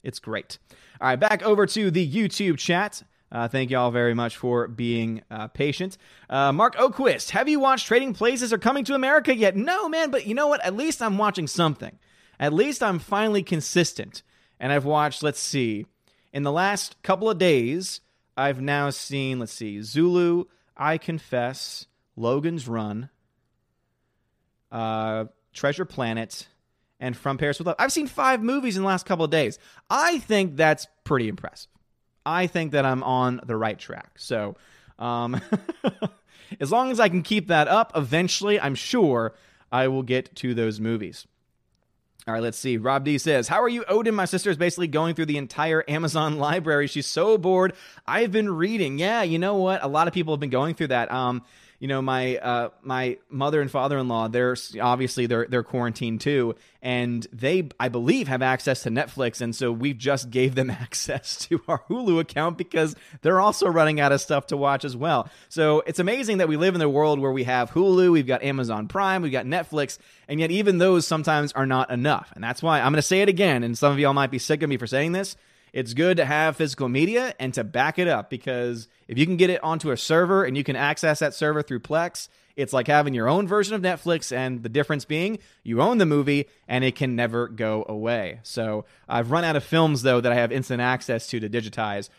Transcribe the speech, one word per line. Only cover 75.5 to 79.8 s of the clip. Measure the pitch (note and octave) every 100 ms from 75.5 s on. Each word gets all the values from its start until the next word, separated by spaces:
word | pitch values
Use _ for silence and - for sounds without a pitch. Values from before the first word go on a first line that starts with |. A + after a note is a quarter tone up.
| _ _
It's | C3 A#2
good | A#2+ F3 F3
to |
have | C#3 D3+ D#3+ -
physical | D#3 C3 C3
media | C3 F3 A#3 B3+ -
and | E3
to | C#3+
back | G#2+ A#2+ C#3+ D#3+
it | F3+
up, | B2+ G2+
because | A#2+ - B2 B2 A#2+ - _ -
if | A#2
you | E3
can | F3
get | F3+
it | F3+
onto | D#3+ D#3+